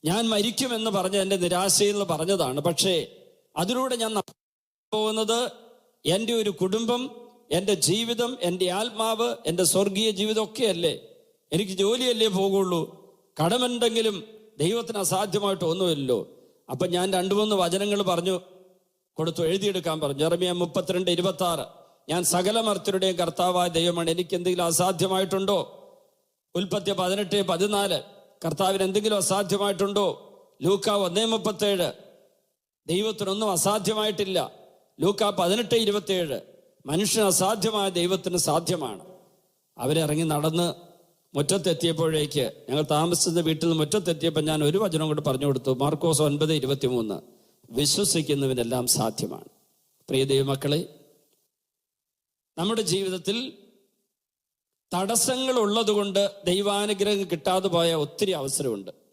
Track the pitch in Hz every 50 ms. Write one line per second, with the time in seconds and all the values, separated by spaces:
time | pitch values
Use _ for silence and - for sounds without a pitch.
0 | - 151 175 214 233 226 220 208 208 240 220 - 262 254 240 220 220 220 196 202
1 | 180 185 190 202 190 190 196 185 175 175 180 175 190 196 180 - 208 202 208 208
2 | 202 185 170 147 160 175 196 185 160 127 127 143 147 170 165 - - 190 185 165
3 | 120 - - - - - _ _ _ _ _ 147 170 185 247 247 262 262 247 233
4 | 226 220 220 208 - - - _ _ _ _ _ _ _ _ _ _ _ - 214
5 | 214 214 214 220 220 214 226 233 247 220 - - - - - _ _ _ _ _
6 | _ - 170 202 226 214 233 226 214 208 190 - 185 190 190 220 233 226 240 240
7 | 254 269 - - - - - - _ _ 143 165 196 196 208 175 147 143 180 220
8 | 233 226 240 220 240 233 254 - - 175 180 185 185 180 175 196 220 247 208 208
9 | 220 220 220 214 233 240 233 - - 151 165 175 185 165 - 185 202 202 196 190
10 | 220 220 214 185 208 214 220 220 220 208 214 - 262 214 185 170 170 160 135 113
11 | - - - - _ _ _ _ _ _ - 165 220 190 190 180 196 202 233 254
12 | 254 247 240 220 220 220 190 185 190 196 196 196 190 180 180 165 156 - - -
13 | - - - _ _ _ _ - 151 170 214 254 247 247 247 240 233 233 226 226
14 | 220 220 202 180 - - - - - - _ - 143 170 220 233 233 233 220 208
15 | 190 - 185 185 208 202 170 208 202 196 196 180 180 165 165 185 190 180 160 143
16 | 139 127 123 104 - - - - - _ _ _ _ - 123 131 185 180 175 175
17 | 180 190 190 185 175 190 202 202 214 214 208 196 180 170 170 196 202 208 202 202
18 | 202 185 175 170 170 185 190 175 185 - - - - - _ _ _ _ _ _
19 | _ _ _ - 156 165 160 170 170 160 180 196 196 202 190 180 160 170 160 156
20 | 151 143 139 139 151 165 170 175 180 180 180 175 175 170 - 196 180 - 185 180
21 | 190 175 175 165 180 196 180 - 190 175 170 151 127 - - - - - _ _
22 | _ - 151 175 180 - - 175 180 196 214 226 226 220 202 190 - - 196 190
23 | 185 190 185 170 175 165 165 - 180 180 180 180 175 180 170 165 165 175 175 170
24 | 165 165 165 175 180 170 190 180 175 180 180 175 175 170 165 - 180 175 180 160
25 | 185 190 190 185 190 180 190 190 196 196 202 175 - - - - - - - _
26 | _ _ _ _ _ _ _ _ _ _ _ 170 196 185 196 208 180 175 196 180
27 | 185 180 190 202 208 180 196 208 196 185 180 165 190 208 208 202 202 196 175 135
28 | - - - - - _ _ _ - 165 151 - 196 185 196 196 196 190 190 208
29 | 208 220 214 202 180 - 190 196 208 180 185 196 202 202 196 170 196 196 202 202
30 | 202 180 135 - - - - - - _ _ _ 127 170 196 196 202 214 208 202
31 | 196 180 170 196 226 226 226 220 175 214 214 156 208 208 202 185 175 135 - -
32 | - - - - _ _ _ _ _ _ _ _ _ _ _ _ _ - 160 190
33 | 208 220 208 - 208 190 190 208 220 208 190 165 - 190 208 214 196 175 214 214
34 | 214 214 208 165 208 190 190 170 131 - - - - - - _ _ _ _ -
35 | 143 180 202 202 220 202 202 180 180 175 196 226 240 180 247 233 226 202 202 208
36 | - - 190 185 175 151 131 101 - - - - _ _ _ _ _ - 147 170
37 | 208 202 - 226 214 196 175 147 180 190 226 220 180 220 214 208 196 196 190 175
38 | 175 180 190 185 - 185 175 175 - - 147 165 170 - 185 165 147 120 104 92
39 | - - - - - _ _ _ _ _ _ _ _ _ _ - 120 131 151 160
40 | 160 151 151 156 165 160 151 147 147 160 160 165 175 170 - - - - - -
41 | _ _ _ _ _ _ - 139 147 143 175 202 160 190 165 - 165 170 160 156
42 | 165 160 160 156 151 151 - 143 127 110 - - - - 123 151 151 147 156 147
43 | 160 170 175 170 - 180 165 170 165 160 160 151 160 170 165 160 151 147 - 214
44 | 175 180 165 156 151 165 160 160 147 156 156 151 151 147 156 196 220 196 165 160
45 | 156 156 151 147 147 147 131 131 139 143 135 127 117 135 131 120 139 147 151 151
46 | - 170 160 135 151 147 143 147 156 156 160 151 127 131 139 135 139 127 127 120
47 | 113 107 98 - - - - _ _ _ _ _ _ - 113 120 147 139 - -
48 | 202 - - 170 151 139 147 139 139 135 131 123 117 117 123 127 123 123 - 147
49 | 113 113 107 - - - - - - - _ _ _ _ _ _ _ _ _ _
50 | _ - 135 135 135 135 135 135 135 135 139 135 - 143 143 160 - - - -
51 | - _ _ _ _ _ _ _ _ _ _ _ _ _ _ _ _ _ _ _
52 | _ _ _ _ _ _ _ _ _ _ _ - 180 202 226 220 220 175 156 190
53 | 196 190 185 185 156 190 202 233 254 262 - - - - _ _ _ _ _ _
54 | _ _ _ _ _ _ _ _ _ _ _ _ _ _ _ _ _ _ - 180
55 | 190 196 233 233 - - 262 254 262 262 254 247 214 202 208 226 233 208 214 208
56 | 202 202 190 196 202 196 202 - - 180 180 196 202 202 202 202 202 208 214 190
57 | 202 208 208 196 196 175 170 165 - 196 185 190 185 196 156 170 170 170 165 160
58 | 147 147 - - - 185 185 151 135 139 135 - 147 131 113 101 95 92 - _
59 | _ _